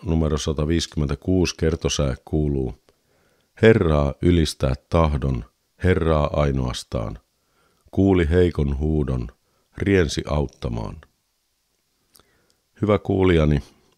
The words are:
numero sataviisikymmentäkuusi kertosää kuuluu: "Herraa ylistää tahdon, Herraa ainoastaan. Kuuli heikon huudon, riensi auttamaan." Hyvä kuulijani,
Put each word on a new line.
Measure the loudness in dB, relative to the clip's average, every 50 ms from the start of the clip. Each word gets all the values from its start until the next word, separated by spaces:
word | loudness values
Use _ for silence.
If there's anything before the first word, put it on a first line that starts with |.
| -6
numero | -2 -2 0 0 -2 -2
sataviisikymmentäkuusi | -4 -4 -4 -4 -4 -2 -2 -2 -2 -2 -4 -4 -4 -4 -4 -4 -6 -4 -2 0 0 0 -2 -2
kertosää | -2 -2 -2 -2 -2 -4 -4 -2 -2 -2 -4 -4 -6 _
kuuluu: | -6 -4 -2 -2 -2 -2 -4 -4 -6 -8 -14 _ _ _ _ _ _ _ _ _ _ _ _ _ _ _ 4
"Herraa | 4 6 6 6 4 2 2 2 2 0 -2 0
ylistää | 2 2 4 4 2 0 -2 -2 -2 -2 -2 -4 _ -2
tahdon, | 2 2 2 2 0 -2 -2 -4 -4 -6 -8 -12 _ _ _ _ _ -2 0
Herraa | 0 2 2 2 2 2 2 0 0 0
ainoastaan. | 0 0 0 0 -2 -4 -4 -6 -10 -10 -8 -8 -8 -8 -8 -10 -14 _ _ _ _ _ _ _ _ _ _ _ _ _ _
Kuuli | -2 0 2 4 4 2 2 2
heikon | 2 2 2 2 0 -2 -2 -2 -2
huudon, | -2 -2 -2 -2 -2 -2 -2 -4 -6 -6 -8 -14 _ _ _ _ _ _ _ _
riensi | -6 -2 0 2 2 2 0 -2 -6 -6
auttamaan." | -4 -2 -2 -2 -4 -6 _ -10 -8 -8 -8 -10 -10 -14 -16 -20 _ _ _ _ _ _ _ _ _ _ _ _ _ _ _ _ _ _ _ _ _ _ _ _ _ _ _ _ _ _ _ _ _ _ -4
Hyvä | -2 0 0 0
kuulijani, | -2 -2 0 2 2 4 4 4 4 2 0 0 -2 -8 _ _ _ _ _